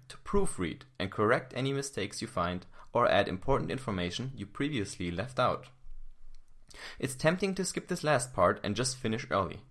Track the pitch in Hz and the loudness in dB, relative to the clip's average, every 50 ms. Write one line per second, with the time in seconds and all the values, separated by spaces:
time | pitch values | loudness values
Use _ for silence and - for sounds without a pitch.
0 | - - - - - - - 202 - - - - 90 71 - - - - - - | -16 -18 -18 -14 -2 4 6 6 6 6 4 0 -2 -2 -2 -6 -12 -14 -6 -6
1 | 92 95 - - 107 110 127 127 - - - 120 131 135 139 139 139 - - 110 | -4 -4 0 2 4 4 4 4 2 -4 -4 -2 -2 0 -2 -2 -4 -4 -4 -6
2 | 95 - - - 113 - - 92 85 87 87 90 - - - - - - - 120 | -6 -4 -4 -6 -8 -4 -2 -2 0 0 -2 -4 -6 -10 -16 -18 -14 -2 2 4
3 | 120 - - 101 - - 92 95 - 131 139 120 - 85 80 - - 117 98 90 | 6 6 6 6 4 2 0 -2 2 2 2 2 2 -2 -4 -4 -4 -2 -2 0
4 | 87 87 87 - 120 135 - 104 98 - - - 139 156 151 110 98 - - - | -2 -2 -2 -4 -6 -6 -6 -8 -10 -10 -4 -4 -2 -2 -2 -2 -4 -4 -6 -4
5 | 90 87 87 87 117 127 - - 123 101 76 - - - - - - - - - | -4 -4 -2 -4 -6 -4 0 0 2 2 0 -2 -6 -14 -20 -14 -12 -10 -8 -8
6 | - - - - - - - - - - - - - - - - - - - - | -8 -10 -10 -12 -12 -12 -12 -12 -14 -16 -20 -20 -18 -18 -16 -14 -14 -14 -8 -6
7 | - 127 - - - 156 175 185 208 190 185 196 180 - - 165 - - 180 175 | -6 -6 -4 2 2 2 4 4 0 -2 0 -2 -4 -2 -4 -6 -4 -4 -4 -2
8 | - 151 147 120 - - - 98 90 92 104 - - 98 101 110 127 127 - - | 2 2 2 2 2 0 4 4 6 6 6 2 0 -2 0 0 0 -2 -2 -2
9 | - 113 110 123 - - 85 98 92 78 - - - - | -2 -2 -2 -2 -2 0 2 2 2 0 -4 -10 -14 -20